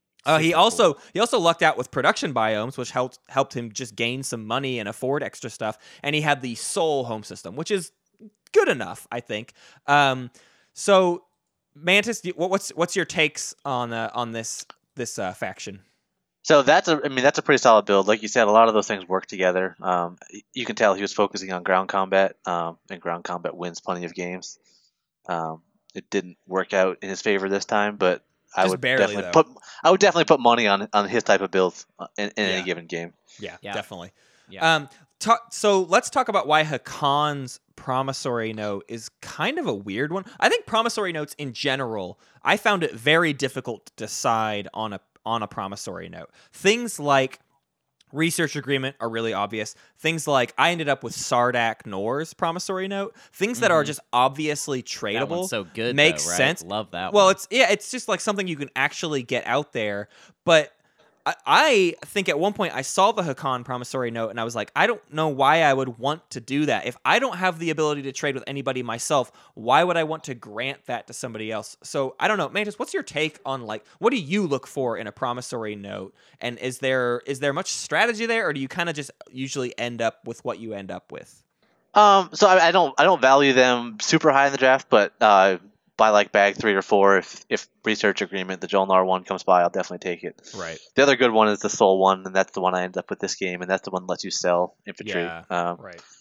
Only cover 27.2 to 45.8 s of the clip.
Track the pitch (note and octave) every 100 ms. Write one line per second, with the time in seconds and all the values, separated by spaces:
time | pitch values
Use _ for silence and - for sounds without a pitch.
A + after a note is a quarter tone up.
27.2 | A2 G2 G2 G2 - G#2+ G#2 G#2 F#2 F2
28.2 | - _ _ - F#2+ F#2 B2+ - G#2 G#2
29.2 | F2+ D#3+ - - - - E3 F#3+ G3+ E3+
30.2 | D3+ D3 A#2+ A#2+ G#2+ G2 G#2 G#2 G2 A2+
31.2 | - G2 F#2+ F#2+ F#2 - - - F2 -
32.2 | G#2 - G2+ F#2 F2+ E2+ E2 E2 E2+ -
33.2 | _ - G2+ - G2+ G2+ - F#2+ E2+ _
34.2 | _ _ _ F#2+ D#3+ D#3 C#3 _ _ _
35.2 | - A#3 - - G#3+ G3 F3 G3+ - C4+
36.2 | A#3+ G3+ B2 D3+ D#3 C3+ - - C#3+ C#3+
37.2 | D3+ C#3+ B2+ - _ - - C3 C3+ C3
38.2 | C3+ A#2+ A2 A2 G#2 G2 - A2+ - -
39.2 | - - F3+ E4 B3 G#2 G2+ G2+ D3 F#3
40.2 | F#3 - B3 A4+ - A3 A#3 A3 F#3+ D#3+
41.2 | D3+ - C#3+ A2+ C#3 C3+ B2 A2 F2+ -
42.2 | _ _ - F3 A3 G3 D#3+ A2 A#2+ E3
43.2 | E3+ C#3 C3+ C3 B2+ G#2+ - - G#2+ -
44.2 | C3+ A2+ A2 G#2 G2 - A2 G2 - _
45.2 | A2 A2+ G#2 - G2 G2